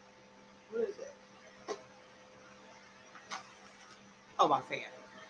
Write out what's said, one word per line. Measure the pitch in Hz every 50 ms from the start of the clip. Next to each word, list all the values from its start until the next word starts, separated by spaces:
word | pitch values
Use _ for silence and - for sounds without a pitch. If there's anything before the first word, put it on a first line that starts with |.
| - - - - - - - - - - - - - -
what | 214 233 226
is | 202 - -
it? | - - - - - - - - - - - - - - - - - - - - - - - - - - - - - - - - - - - - - - - - - - - - - - - - - - - - - - - - - - - - - - - - - - - -
Oh, | 190 160
my | 139 131
fan. | - - 147 123 113 - - - - - - - - -